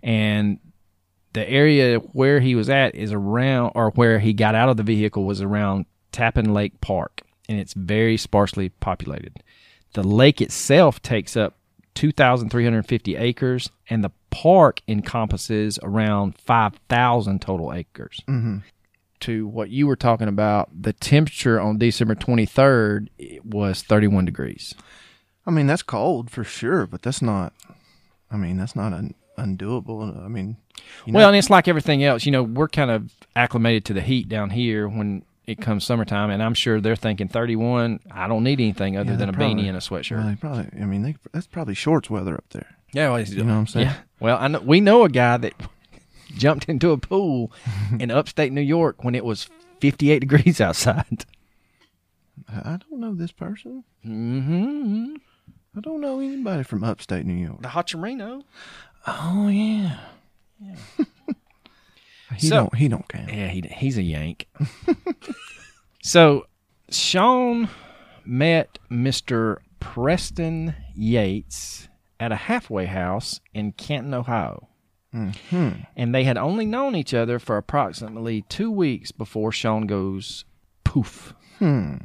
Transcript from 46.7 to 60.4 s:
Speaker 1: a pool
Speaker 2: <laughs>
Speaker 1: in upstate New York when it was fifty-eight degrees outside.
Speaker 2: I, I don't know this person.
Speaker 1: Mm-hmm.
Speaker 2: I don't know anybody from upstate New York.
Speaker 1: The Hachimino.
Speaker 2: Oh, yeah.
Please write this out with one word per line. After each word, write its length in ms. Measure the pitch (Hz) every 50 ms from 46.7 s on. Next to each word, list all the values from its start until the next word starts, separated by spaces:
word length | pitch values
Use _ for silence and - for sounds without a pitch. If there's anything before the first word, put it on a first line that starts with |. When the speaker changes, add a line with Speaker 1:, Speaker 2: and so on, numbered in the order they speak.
| 165 131 160 175
Speaker 1:
a 60 | 156 131
pool 540 | - - 185 190 202 175 139 123 117 110 - - - 120 101
Speaker 2:
<laughs> 240 | 98 104 98 120 113
Speaker 1:
in 120 | 123 120
upstate 420 | 113 139 143 - - - 151 131 131
New 80 | 143
York 420 | 147 139 151 170 165 143 - - -
when 100 | 123 120
it 100 | 127 107
was 240 | 120 110 98 - - - - - _ - -
fifty-eight 380 | - 139 139 - 151 143 151 139
degrees 420 | 127 135 139 147 120 180 160 -
outside. 640 | 113 90 80 - - 127 - 156 - - - - - _ _ _ _ _ _ _ _ _ _ _ _ _ _ _ _ _ _ _ _ _ _ - 135 -
Speaker 2:
I, 80 | 107 104 - - 160
I 20 | 180 _ 311
don't 120 | 311 262
know 120 | 233 226 208
this 200 | 175 170 175 -
person. 500 | _ 170 175 202 - - 240 247 262 247 _ _ _ _
Speaker 1:
Mm-hmm. 1120 | 113 110 110 113 117 127 135 131 143 165 175 202 262 294 294 285 214 202 220 233 262 302 302 _ _ _ _ _ - - _ _ _ _
Speaker 2:
I 40 | 202
don't 200 | 214 311 320 302
know 180 | 294 277 262 262
anybody 440 | 269 269 277 277 254 214 185 151 131
from 200 | - - 101 98
upstate 420 | 113 104 - - - 98 90 73
New 80 | 92 90
York. 300 | 87 90 80 55 - 117
Speaker 1:
The 40 | 127
Hachimino. 760 | - 165 175 - - 165 165 214 262 262 196 214 247 277 277 _ _ - - - - - - _ _ _ _ -
Speaker 2:
Oh, 400 | - - 147 165 180 202 208 208
yeah. 500 | 196 202 214 214 220 214 202 175 135 - - - - _ _ _ _ _